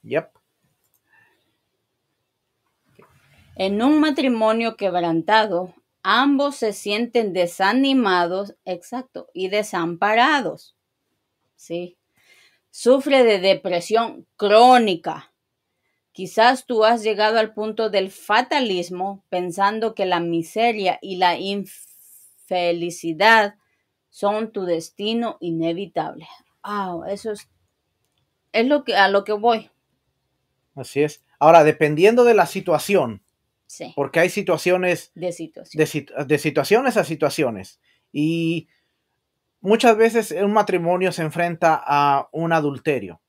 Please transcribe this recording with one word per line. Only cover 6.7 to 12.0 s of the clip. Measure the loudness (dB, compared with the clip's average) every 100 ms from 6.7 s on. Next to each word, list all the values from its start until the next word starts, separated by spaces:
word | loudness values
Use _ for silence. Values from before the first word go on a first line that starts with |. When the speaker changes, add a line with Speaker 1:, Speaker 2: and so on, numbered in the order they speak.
Speaker 2:
sienten | -6 -6 -4 -2 -2 -2
desanimados, | -2 -4 0 0 2 2 2 2 2 0 -2 -8 -12
exacto, | -12 -12 -10 -12 -12 -18 -16
y | -8 -4
desamparados. | -4 -4 -4 -6 -2 0 2 2 0 -4 -10 -18 _ _ _ _ _ _ _ _ _
¿Sí? | -12 -10 -10 _